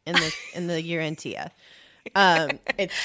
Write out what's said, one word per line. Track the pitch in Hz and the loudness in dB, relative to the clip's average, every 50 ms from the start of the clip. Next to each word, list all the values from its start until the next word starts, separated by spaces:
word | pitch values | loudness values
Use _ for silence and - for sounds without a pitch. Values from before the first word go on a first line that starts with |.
| - | -8
in | 160 175 | -2 0
this, | - 160 160 - - - - - | 0 0 0 -4 -6 -10 -12 -10
in | 170 180 170 | -8 -4 -4
the | 170 160 165 | -4 -4 -4
Urantia. | 165 170 165 160 151 160 - - - - - 151 160 _ _ _ - - - - - - _ - - - | -4 -4 -4 -2 -4 -6 -6 -8 -10 -8 -8 -8 -10 _ _ _ -20 -20 -20 -20 -20 -20 _ -14 -2 4
Um, | 196 196 185 170 160 160 139 - - - - - - | 6 6 8 8 6 4 0 -2 -6 -4 -6 -2 -2
it's | 196 180 - - - | -2 -2 -2 -4 -4